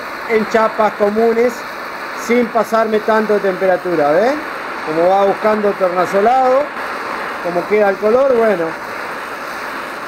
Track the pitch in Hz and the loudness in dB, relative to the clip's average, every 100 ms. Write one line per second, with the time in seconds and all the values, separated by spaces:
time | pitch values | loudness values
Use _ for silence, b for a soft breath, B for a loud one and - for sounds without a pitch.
0 | - - - 226 208 226 220 - 214 - | -12 -10 -2 0 2 2 2 2 0 2
1 | 208 214 233 226 240 240 - - - - | 0 2 2 2 0 -2 -10 -12 -12 -10
2 | - - - 240 233 233 208 226 226 214 | -10 -8 0 2 2 0 0 0 2 0
3 | 208 220 220 208 196 180 190 180 180 165 | 2 2 2 2 0 0 2 2 0 2
4 | 143 160 226 302 302 - - - - 156 | 4 4 2 0 -4 -8 -10 -8 -4 2
5 | 175 196 196 185 214 214 208 196 185 180 | 4 4 2 2 0 2 0 0 0 0
6 | 175 196 208 262 254 262 294 - - - | 0 2 4 4 4 2 0 -6 -8 -8
7 | - - - - 175 175 - 208 202 190 | -8 -8 -8 -6 -4 -2 0 2 2 2
8 | 208 240 277 240 226 190 165 156 - - | 2 4 4 4 2 2 -2 -6 -10 -10
9 | - - - - - - - - - - | -10 -10 -10 -10 -10 -10 -10 -10 -10 -10